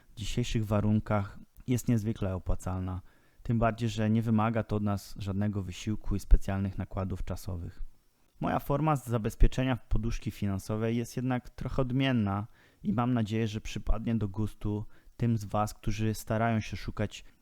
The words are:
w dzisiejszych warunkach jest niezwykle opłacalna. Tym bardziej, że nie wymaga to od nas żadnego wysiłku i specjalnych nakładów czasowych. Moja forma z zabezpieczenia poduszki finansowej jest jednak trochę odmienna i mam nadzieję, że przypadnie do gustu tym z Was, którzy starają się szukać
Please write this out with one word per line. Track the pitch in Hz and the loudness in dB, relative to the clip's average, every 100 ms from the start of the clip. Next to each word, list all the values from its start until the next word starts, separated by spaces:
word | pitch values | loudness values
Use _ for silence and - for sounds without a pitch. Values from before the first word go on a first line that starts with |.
| - | -20
w | - | -10
dzisiejszych | 104 - 120 120 104 | -4 -2 0 0 0
warunkach | 104 104 107 - 107 101 - - - - | 2 4 2 2 0 -2 -8 -20 -12 -2
jest | 123 - | -2 2
niezwykle | 117 104 113 98 92 | 0 0 -4 -4 -2
opłacalna. | - 92 - 92 95 92 - - _ - | -2 -2 -2 -4 -4 -6 -10 -20 _ -10
Tym | - 117 | -2 2
bardziej, | 113 110 120 | 2 2 -2
że | 107 107 | 0 2
nie | 110 | 2
wymaga | 113 110 110 113 | 2 2 2 0
to | 107 104 | 0 0
od | |
nas | 104 101 - - | 0 -2 -4 -8
żadnego | 101 95 107 101 | -4 -2 -2 -2
wysiłku | 90 85 - 107 - 101 | -6 -6 -6 -4 -2 -2
i | |
specjalnych | - - - 98 98 - | 8 8 8 -2 -2 -4
nakładów | 92 - 95 92 | -6 -4 -4 -4
czasowych. | - 90 - 90 87 - - - _ _ _ - | -4 -6 -6 -8 -8 -8 -10 -10 _ _ _ -6
Moja | 165 - | -2 -2
forma | - 143 156 147 | 0 0 2 0
z | - | 0
zabezpieczenia | 117 110 - - - 131 123 | -2 -2 6 6 6 0 -2
poduszki | - 107 107 - - | 0 0 0 -2 -4
finansowej | - 101 95 - 110 113 117 | -4 -2 -2 -2 -2 0 -2
jest | 117 - | -4 -4
jednak | 127 123 - | -2 -2 -6
trochę | - - - | -10 -4 0
odmienna | 131 123 135 127 101 98 117 - - _ | 2 2 2 2 2 0 -4 -12 -20 _
i | - | -2
mam | 107 120 | 0 2
nadzieję, | 123 104 110 113 | 2 0 0 -2
że | 110 | -4
przypadnie | - 107 - 107 113 113 | -6 -2 2 2 2 0
do | 104 | 0
gustu | 92 107 - 107 104 110 - - - | -2 -4 -2 -4 -4 -6 -14 -20 -2
tym | 117 113 | 0 0
z | 101 | 0
Was, | 107 107 | -2 -2
którzy | - - 107 110 | -2 -2 0 0
starają | 104 - 110 117 113 | -2 -2 0 2 0
się | - - | -2 -6
szukać | - - 107 - - - | -6 -4 -4 -6 -20 -10